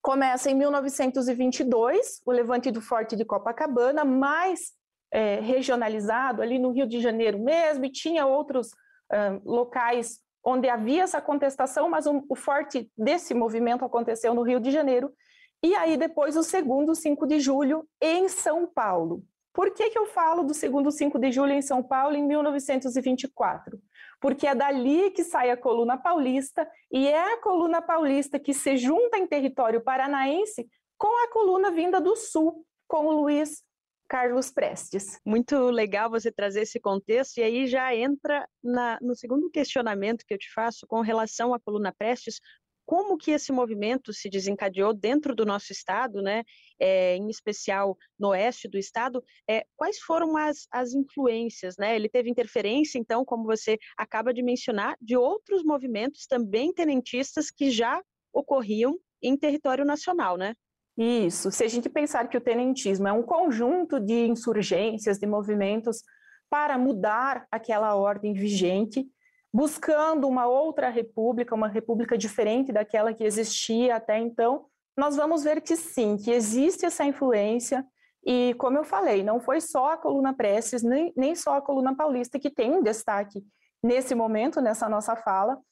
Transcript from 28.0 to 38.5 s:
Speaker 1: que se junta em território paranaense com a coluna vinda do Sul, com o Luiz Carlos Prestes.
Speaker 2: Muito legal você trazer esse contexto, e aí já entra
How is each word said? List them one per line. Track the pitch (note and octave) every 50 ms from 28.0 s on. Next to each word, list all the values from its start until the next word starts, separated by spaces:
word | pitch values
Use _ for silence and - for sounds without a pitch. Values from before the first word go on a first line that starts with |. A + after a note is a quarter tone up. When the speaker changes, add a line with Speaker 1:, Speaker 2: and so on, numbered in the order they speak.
| D#4+ C#4 C#4 C#4 C#4 C#4 - C#4
Speaker 1:
que | D4 -
se | C#4 - - C#4+ C4+
junta | C4 A#3+ B3+ D#4 F#4+ B4 A#4 A4
em | G4+ F#4
território | - D4+ D4 C4 C4+ C4+ - B3+ A3+ A3+ A#3
paranaense | A#3 C4+ C4 C4 C4 C#4 C#4+ C4+ C4 C4+ D4 F4 G#4+ G#4+ - - A#3 _ _ _ _ _ _ _
com | - G#4 A#4 A#4+ A#4+
a | A#4
coluna | A#4 A4+ A4 F#4+ F#4 F#4+ F#4+ G4+
vinda | E4+ D#4+ D#4+ F4+ F4+ F#4
do | D4+ F4 A4
Sul, | A4+ - - - D#4+ D#4 D#4+ E4 D#4+ - _ _ _ _
com | _ - D#4 D4+
o | D#4
Luiz | D#4 D4+ D4 D4 D4 D4 D#4 D4+ D4+ - _ _ _ _ _ _ _ _ _ _
Carlos | - B3+ B3 B3 A#3+ B3+ B3+ B3+
Prestes. | - - F3+ - - - - - - G3 G3 - - - _
Speaker 2:
Muito | G#3 G#3+ A#3 A#3+ - C#4+ C#4 B3+ B3
legal | B3 A#3 G#3+ G#3 G3 G3+ A3 A#3
você | A3+ A3+ A3+ A#3
trazer | - - G3+ G3+ G3 G#3
esse | G#3+ - - A#3
contexto, | - G3+ G3 G3 - - A3 B3 C4+ - - -
e |
aí | A3+ A3 A#3 B3 C4+
já | B3+ A#3+ C4 B3+ C4 B3
entra | A3 A#3+ C#4 C#4+ C#4 - D4 D4 C#4+ - -